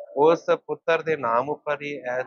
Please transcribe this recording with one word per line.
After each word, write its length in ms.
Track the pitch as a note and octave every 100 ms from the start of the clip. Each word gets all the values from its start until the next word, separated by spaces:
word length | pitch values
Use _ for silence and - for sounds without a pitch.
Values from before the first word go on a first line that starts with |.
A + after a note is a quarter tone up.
| - C3+
ਉਸ 280 | D#3 D#3+ -
ਪੁੱਤਰ 520 | E3 - D3+ - E3
ਦੇ 140 | D#3 D3+
ਨਾਮ 340 | A#2+ A#2 C#3
ਉੱਪਰ 320 | D3 D3+ D3
ਹੀ 80 | C#3+
ਇਹ 340 | C#3+ B2 B2+